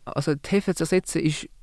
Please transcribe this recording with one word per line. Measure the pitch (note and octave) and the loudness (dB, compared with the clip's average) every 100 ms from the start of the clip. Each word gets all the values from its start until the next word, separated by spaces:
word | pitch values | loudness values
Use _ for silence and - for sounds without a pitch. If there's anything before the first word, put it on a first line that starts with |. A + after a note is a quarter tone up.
Also | - - C#3 | -10 -4 0
die | D3 - | -2 0
Hefe | G3 G3 | 0 2
zu | F3 | 0
ersetzen | E3 F#3 - - | 2 2 2 0
ist | D#3 D3+ - - | 0 -2 -8 -18